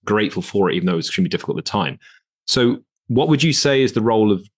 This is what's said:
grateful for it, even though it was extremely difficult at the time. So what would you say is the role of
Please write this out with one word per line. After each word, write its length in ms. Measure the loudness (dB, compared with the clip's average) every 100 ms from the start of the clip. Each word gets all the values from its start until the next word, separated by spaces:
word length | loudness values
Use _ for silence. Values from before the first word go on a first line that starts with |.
| -2
grateful 360 | 0 0 -4
for 300 | -6 0 0
it, 40 | 0
even 120 | -2
though 60 |
it 20 | -2
was 120 | -4
extremely 220 | -2 -2
difficult 260 | -2 -6 -8
at 60 | -4
the 40 |
time. 300 | -4 -4 -8 -18 _ _ _ -4
So 300 | 2 2 0 _ _ -4
what 200 | 0 2
would 160 | 2
you 80 | 2
say 320 | 2 2 2
is 80 | 2
the 100 | 0
role 300 | 2 2 4
of 160 | 2 -4